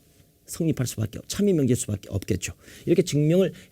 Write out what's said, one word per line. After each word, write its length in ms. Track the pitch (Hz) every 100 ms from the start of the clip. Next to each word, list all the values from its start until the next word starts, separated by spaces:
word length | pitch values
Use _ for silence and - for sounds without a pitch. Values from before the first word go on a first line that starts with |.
| _ _ _ _ -
성립할 380 | - 165 - 120
수밖에 320 | - 110 -
없-, 100 | -
참이 260 | - 202
명제일 220 | 170 127 123
수밖에 340 | - 104 -
없겠죠. 440 | 98 - 95 - - - - -
이렇게 160 | 175
증명을 520 | 185 143 151 175 175 - -